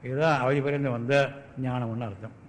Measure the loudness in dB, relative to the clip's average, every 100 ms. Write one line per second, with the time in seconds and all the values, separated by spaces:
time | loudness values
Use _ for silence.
0 | -6 0 2 4 2 2 0 0 -2 -2
1 | 2 4 4 -2 -14 -8 -4 -2 -4 -4
2 | -6 -8 -14 -16